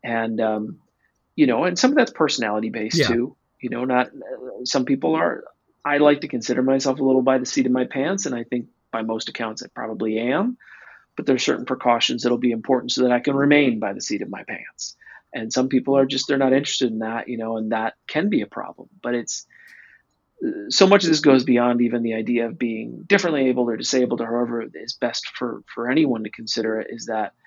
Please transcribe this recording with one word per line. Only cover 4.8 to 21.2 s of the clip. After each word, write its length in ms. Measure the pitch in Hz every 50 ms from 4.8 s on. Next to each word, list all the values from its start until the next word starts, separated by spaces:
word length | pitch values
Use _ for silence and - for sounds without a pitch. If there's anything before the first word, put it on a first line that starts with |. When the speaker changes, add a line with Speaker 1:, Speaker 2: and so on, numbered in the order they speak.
| 127
Speaker 1:
people 300 | 135 135 135 151 160 160
are, 300 | 160 170 165 - - - - - _ _ _ _ _
I 140 | - 147 147
like 240 | 143 147 147 147 143
to 80 | 156 -
consider 340 | - 120 113 - 123 131
myself 380 | 127 131 135 135 131 139 131 151
a 20 |
little 200 | 139 135 131 131
by 160 | 123 131 131 127
the 80 | 131
seat 180 | - - 139 127
of 80 | 127
my 120 | 127 127 123
pants, 420 | - - 135 139 165 196 190 -
and 80 | 143 127
I 100 | 117 117
think 220 | - 127 123 117 - _ _ _ _
by 80 | - 113
most 300 | 110 110 113 107 - -
accounts 320 | - - 117 110 87 -
I 60 | - - -
probably 440 | - 113 110 110 95 113 110 110 110
am. 400 | 117 123 139 170 208 254 247 - - - - - - - - - _ _ _
But 100 | - -
there 80 | - 131
are 40 | 123
certain 260 | - - 135 - 127
precautions 580 | - 131 - - 123 117 117 - - 123 113
that'll 160 | - 120 120 117
be 140 | 127 120
important 400 | 117 113 107 - 131 123 117 120
so 100 | - 127
that 100 | 127 123
I 80 | 123 120
can 160 | - 147 139
remain 420 | 139 143 143 147 147 143 131 117 107
by 160 | 110 98 101
the 60 | -
seat 220 | - - 110 98
of 60 | - -
my 140 | 95 - -
pants. 520 | - 98 - - - - - - - - _ - - - - _ _
And 200 | - - 110 113
some 160 | - 131 127 131
people 280 | 135 127 127 139 139
are 100 | 139 135
just, 220 | 135 139 131 - -
they're 80 | 147
not 160 | 135 139 131
interested 380 | 131 139 143 - - - 135 117
in 80 | 110 110
that, 300 | 110 110 113 117 - -
you 100 | 123 113
know, 180 | 110 113 113
and 160 | 110 110 110
that 220 | 113 110 110 110 - _ _
can 220 | - - 151 185 208
be 140 | 202 127
a 40 | 101
problem. 420 | - - - - - - - - - _ _
But 120 | - 120 123
it's, 320 | 120 107 - - - - _ _ - - - - - - - _ _ _ _ _ _ _ _ _ - -
uh, 240 | - - 104 101 101
so 180 | - - 196
much 180 | 190 202 190 185
of 60 | 165
this 100 | 160 147